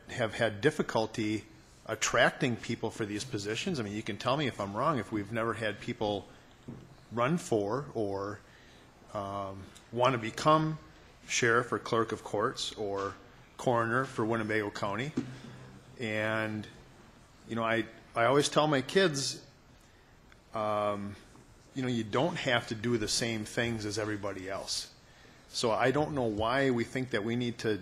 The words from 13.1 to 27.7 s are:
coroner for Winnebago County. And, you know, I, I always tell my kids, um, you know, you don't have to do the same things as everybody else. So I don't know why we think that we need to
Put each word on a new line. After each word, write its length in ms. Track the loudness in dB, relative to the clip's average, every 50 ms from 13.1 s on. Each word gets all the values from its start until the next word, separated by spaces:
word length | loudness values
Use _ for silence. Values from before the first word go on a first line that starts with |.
| -6 -8 -14 -20 -20 -20 -20 -20 -14
coroner 480 | -4 0 2 2 4 4 2 2 0 0
for 200 | 0 -2 -2 0
Winnebago 460 | 2 0 0 0 0 0 0 0 -2
County. 420 | -4 -4 -4 -2 -2 -2 -4 -4 -4 -4 -6 -6 -8 -14 -14 -16 -16 -16 -18 -18 -20 -20 -20 -18 -10 -6
And, 680 | -4 -2 0 0 0 0 0 0 0 -2 -2 -4 -6 -10 -14 -20 -20 -20 -20 -20 -20 -20 -20 -20 -20 -20 -20 -18 -10 -6
you 80 | -4
know, 80 | -2 0
I, 200 | 2 2 2 0 -2 -6 -18 -20 -4 2
I 120 | 4 6
always 240 | 6 8 6 4 4
tell 160 | 4 4 6
my 160 | 6 4 2 2
kids, 580 | 2 4 6 6 6 4 0 -2 -4 -4 -8 -12 -18 -20 -20 -20 -20 -20 -20 -20 -20 -20 -20 -20 -20 -20 -20 -20 -20 -20 -20 -16 -10 -6
um, 600 | -2 -2 0 2 2 2 2 0 -2 -4 -8 -10 -12 -16 -20 -20 -20 -20 -20 -20 -20 -20 -10 -6
you 80 | -4 -2
know, 60 | 0
you 160 | 0 -2 -2
don't 320 | 0 2 2 2 2 0
have 300 | -2 0 2 2 2 2 -2
to 60 | -6
do 240 | -4 0 0 0 0
the 100 | 0 0
same 380 | 0 0 0 0 -2 -2 -4
things 400 | -4 -2 -2 -2 0 -2 -2 -4
as 120 | -4 -4 -2
everybody 520 | -2 -2 -4 -4 -4 -6 -6 -8 -8 -8
else. 380 | -8 -6 -6 -6 -6 -6 -6 -10 -14 -20 -20 -20 -20 -20 -20 -20 -20 -20 -20 -10
So 240 | -4 0 0 2 4
I 180 | 4 4 4
don't 220 | 4 4 2 0 0
know 120 | 0 0
why 440 | 0 0 0 2 2 2 4 4 4
we 160 | 4 2 0
think 260 | -2 -4 -4 -4 -2
that 140 | -2 -2 0
we 100 | 0 0
need 220 | 0 -2 -2 -4 -2
to 220 | 0 0